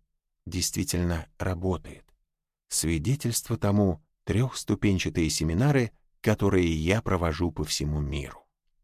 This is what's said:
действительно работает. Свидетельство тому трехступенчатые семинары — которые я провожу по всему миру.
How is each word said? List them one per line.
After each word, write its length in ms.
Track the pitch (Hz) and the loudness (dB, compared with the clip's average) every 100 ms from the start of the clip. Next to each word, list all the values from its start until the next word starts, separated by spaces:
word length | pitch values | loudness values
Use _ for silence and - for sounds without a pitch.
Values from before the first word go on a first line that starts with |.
| _ _ _ _ - | _ _ _ _ -8
действительно 800 | 92 - 90 92 87 87 85 - - | -4 -2 -2 -2 0 0 -2 -6 -6
работает. 640 | 92 87 92 82 - - - _ _ _ _ _ _ | -4 -2 -2 -4 -6 -18 -20 _ _ _ _ _ _
Свидетельство 880 | - 78 82 95 139 120 113 - 113 | -4 0 0 0 -2 -2 -4 -4 -2
тому 480 | 104 101 101 85 _ _ - | 2 4 4 2 _ _ -2
трехступенчатые 1040 | 95 127 - - 104 107 92 - 78 80 | 0 0 -2 -2 0 2 2 0 0 0
семинары — 640 | - 78 82 139 135 117 - _ _ | 0 0 2 2 2 0 -6 _ _
которые 520 | - 107 98 95 87 | 0 2 4 4 4
я 300 | 80 78 107 | 2 2 0
провожу 480 | 107 92 85 78 85 | 0 0 0 0 -2
по 120 | 78 | -2
всему 360 | 78 - 73 73 | -4 -4 -2 -2
миру. 460 | 71 82 - - _ _ _ _ | -2 -4 -8 -12 _ _ _ _